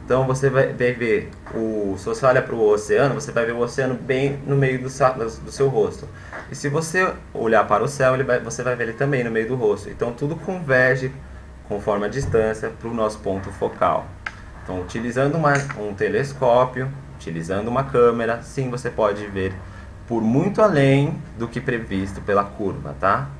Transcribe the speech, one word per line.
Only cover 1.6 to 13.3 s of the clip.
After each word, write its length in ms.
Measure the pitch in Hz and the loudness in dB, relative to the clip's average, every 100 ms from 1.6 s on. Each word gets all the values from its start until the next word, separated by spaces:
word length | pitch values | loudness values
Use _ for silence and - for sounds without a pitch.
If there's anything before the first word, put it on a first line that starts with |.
| 110 107 101 95 | -2 -2 -2 -4
se 80 | - | -4
você 220 | 113 135 | 2 4
olha 120 | 127 | 4
pro 220 | 123 117 | 2 2
oceano, 540 | 107 104 - 107 139 110 | 4 4 4 4 4 0
você 160 | 107 | -2
vai 120 | 117 | 0
ver 100 | 117 | 0
o 60 | 117 | 0
oceano 360 | 120 - 127 120 | -2 0 -2 -2
bem 440 | 117 131 139 139 - | 0 0 2 -2 0
no 100 | 139 | 2
meio 240 | 135 127 | 2 0
do 80 | 127 | -4
sa-, 220 | - 131 | 2 2
do, 160 | - 113 | 2 -4
do 260 | - - | -6 -12
seu 160 | - 139 | 0 2
rosto. 400 | 113 95 - - - - - - | 4 2 0 -12 -16 -14 -14 -12
E 40 | 131 | -6
se 140 | 147 | -2
você 420 | 147 165 185 185 - - | -2 -2 0 0 0 -10
olhar 320 | - 113 110 104 | -2 4 4 6
para 180 | 104 | 2
o 40 | 120 | 2
céu, 260 | 135 131 | 2 4
ele 100 | 131 | 4
vai, 160 | 123 123 | 2 0
você 220 | 117 113 | 0 -4
vai 140 | 123 123 | -2 -2
ver 80 | |
ele 100 | 113 | -4
também 300 | 113 139 139 | -2 0 0
no 80 | 117 | 0
meio 160 | 113 110 | 0 0
do 80 | 127 | 2
rosto. 340 | 110 104 - | 2 2 -2
Então 240 | - 120 | -4 -4
tudo 220 | 120 147 160 | -2 -4 -4
converge 760 | - 185 151 131 127 135 135 - - - - - - | -6 -6 2 4 6 4 -2 -8 -14 -16 -18 -20 -8
conforme 380 | 104 104 101 104 | -4 0 0 0
a 40 | |
distância 600 | 127 135 113 110 110 123 113 | -2 0 2 2 0 -6 -8
pro 140 | 117 | -8
nosso 240 | 117 107 - | -2 -2 -2
ponto 320 | 104 | -4